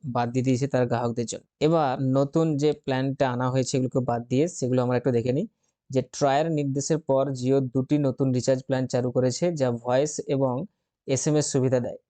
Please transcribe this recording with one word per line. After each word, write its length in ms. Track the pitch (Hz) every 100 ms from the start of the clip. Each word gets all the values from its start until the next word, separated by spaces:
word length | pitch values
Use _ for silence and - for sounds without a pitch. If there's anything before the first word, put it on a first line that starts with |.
| 143 120
বাদ 120 | 120
দিয়ে 120 | 127 127
দিয়েছে 200 | 123 135
তার 120 | 131 123
গ্রাহকদের 360 | 120 120 120 113
জন্য। 140 | - _ _ 151
এবার 260 | 165 143 135 131 135
নতুন 280 | 139 160 160 143
যে 80 | 151 147
প্ল্যানটা 420 | - 131 135 135 135
আনা 120 | 123 127
হয়েছে 200 | 131 123 135
এগুলোকে 240 | 127 139 123
বাদ 120 | 120 120
দিয়ে 140 | 127 170 -
সেগুলো 220 | 123 127
আমরা 140 | 123 123
একটু 100 | 135 120
দেখে 140 | 120 135
নিই। 100 | 220 _ _ _ _
যে 100 | 131 127
ট্রায়াল 340 | - 139 143 165 151
নির্দেশের 420 | 139 135 135 156 -
পর 140 | 135 139 131
Jio 200 | 123 139 131
দুটি 220 | 131 131 147 139
নতুন 200 | 123 135 127
রিচার্জ 240 | 117 131 -
প্ল্যান 180 | 131 127
চালু 160 | 127 123 123
করেছে 280 | 127 123 175 160
যা 80 | 127 117
ভয়েস 300 | 120 131 151 - -
এবং 200 | 139 135 123 196 _ _ _ -
এসএমএস 380 | 156 160 151 143
সুবিধা 240 | 139 127 127
দেয় 140 | 117 -